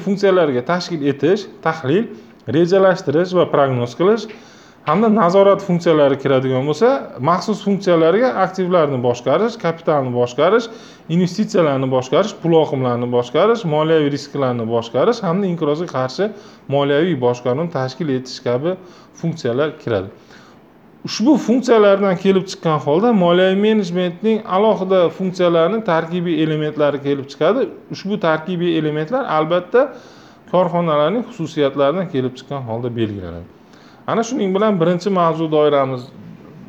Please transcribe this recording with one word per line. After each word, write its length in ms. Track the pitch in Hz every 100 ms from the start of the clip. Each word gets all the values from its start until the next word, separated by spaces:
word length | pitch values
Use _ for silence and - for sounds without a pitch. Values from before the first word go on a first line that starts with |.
| 190
funksiyalariga 600 | 196 196 185 151 123 123
tashkil 300 | 175 - 165 139
etish, 300 | 135 151 214 - - 160
tahlil, 400 | 160 127 185 233 - - - - 139
rejalashtirish 800 | 170 190 190 175 - 147 180 180
va 80 | 151
prognoz 400 | 151 139 127 120 -
qilish 260 | 185 226 - - - - - - -
hamda 200 | 175 226
nazorat 500 | 220 175 190 196 196 190
funksiyalari 480 | 170 170 156 139 135
kiradigan 400 | 139 131 131 127 147
bo'lsa, 200 | 151 233 277 - - 151
maxsus 300 | 185 220 208 196
funksiyalarga 640 | 190 180 165 160 202 254 226
aktivlarni 560 | 185 - 180 180 147 131
boshqarish, 520 | 123 120 135 165 226 226
kapitalni 500 | 170 165 - 147 131 123
boshqarish, 540 | 120 - 165 226 226 - - - - 170
investitsiyalarni 760 | 175 - 214 190 156 135 131 131
boshqarish, 380 | 123 151 208 -
pul 120 | 165 165
oqimlarini 460 | 147 135 127 120 123 123
boshqarish, 500 | 123 147 208 233 165
moliyaviy 360 | 151 156 160 143 143
risklarni 500 | - 143 131 120 113
boshqarish 460 | 117 113 123 185 233 185
hamda 180 | 180 196
inqirozga 360 | 170 147 151 175 131
qarshi 340 | 127 - 214 - - - - 139
moliyaviy 420 | 143 143 180 143 123
boshqaruvni 420 | 123 127 127 170 139
tashkil 320 | 131 - 156 127
etish 240 | 127 - 120
kabi 300 | 123 160 185 - - - -
funksiyalar 500 | 165 - 120 123 156 -
kiradi. 260 | - 101 98 - - - - - _ _ - - -
Ushbu 280 | - 240 285 -
funksiyalardan 680 | 247 254 226 202 196 202 175
kelib 220 | 190 190 175
chiqqan 280 | - 170 151 143
holda 260 | 156 240 214
moliyaviy 360 | 175 175 185 190 214
menejmentning 720 | 220 175 175 180 175 220 214 - 185
alohida 460 | 220 185 190 190 165 -
funksiyalarini 680 | 190 180 175 170 165 226 220
tarkibiy 520 | 160 160 180 175 156
elementlari 600 | 156 156 151 147 143 139
kelib 240 | 139 139 131
chiqadi. 360 | - 156 247 202 - -
Ushbu 240 | 156 190 208 165
tarkibiy 520 | 156 185 175 175 160
elementlar 480 | 151 151 156 254 - 156
albatta 440 | 160 175 180 240 277 - - - - - -
korxonalarning 720 | 175 175 170 170 147 151 233 220
xususiyatlaridan 800 | - 160 156 139 139 139 175 180
kelib 200 | 135 127 -
chiqqan 220 | - 143 120
holda 260 | 113 123 117
belgilanadi. 600 | 110 101 87 85 87 - - - - - -
Ana 160 | 175
shuning 300 | 233 254 196 190
bilan 240 | 220 196
birinchi 300 | 170 180 202
mavzu 420 | 185 165 160 160
doiramiz, 500 | 151 151 143 131 127 - - - - - -